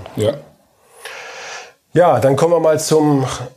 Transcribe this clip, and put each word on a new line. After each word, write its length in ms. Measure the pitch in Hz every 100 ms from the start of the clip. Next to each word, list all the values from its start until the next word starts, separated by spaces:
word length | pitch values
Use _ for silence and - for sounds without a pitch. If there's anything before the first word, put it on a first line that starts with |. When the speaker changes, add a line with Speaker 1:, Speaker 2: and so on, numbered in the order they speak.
| 95 -
Speaker 1:
Ja. 180 | 107 - - _ _ _ _ - - - - - - - - _ _
Speaker 2:
Ja, 260 | - 175 127
dann 160 | 135 135
kommen 160 | 165
wir 60 | 170
mal 180 | 160 156
zum, 460 | - 156 151 143 131 - 127